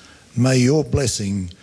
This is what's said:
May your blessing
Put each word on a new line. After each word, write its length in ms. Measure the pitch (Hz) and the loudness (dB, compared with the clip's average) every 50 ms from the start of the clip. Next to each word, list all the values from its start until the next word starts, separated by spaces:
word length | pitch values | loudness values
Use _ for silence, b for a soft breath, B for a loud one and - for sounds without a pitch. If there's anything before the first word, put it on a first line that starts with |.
| B B B B B B B | B B B B B B B
May 200 | 120 120 131 131 | 0 2 2 4
your 260 | 131 123 123 139 156 143 | 4 4 4 2 2 0
blessing 680 | 123 117 143 139 127 - - 107 98 98 101 92 90 - B | 0 -2 -2 -2 -2 -4 -4 -4 -4 -4 -4 -6 -8 -10 B